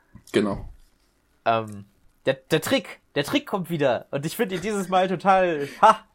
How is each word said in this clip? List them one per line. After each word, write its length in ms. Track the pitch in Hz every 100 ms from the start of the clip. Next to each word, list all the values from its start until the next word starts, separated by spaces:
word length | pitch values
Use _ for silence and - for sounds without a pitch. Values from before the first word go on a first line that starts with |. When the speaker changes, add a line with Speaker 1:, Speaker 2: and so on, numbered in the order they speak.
| _ - -
Speaker 1:
Genau. 340 | 117 104 98 - - - _ _ _ _ _
Speaker 2:
Ähm, 400 | - 113 110 101 101 _ _ _
der, 100 | - 135 _
der 100 | 156
Trick, 400 | - 254 - - _
der 80 | 143
Trick 220 | 143 294 -
kommt 220 | 202 156
wieder. 360 | 170 139 113 -
Und 140 | 139 156
ich 100 | -
finde 200 | 226 185
ihn 40 |
dieses 260 | 202 202 180
Mal 180 | 185 185
total, 600 | 180 190 190 180 156 143 -
ha, 200 | 214 - -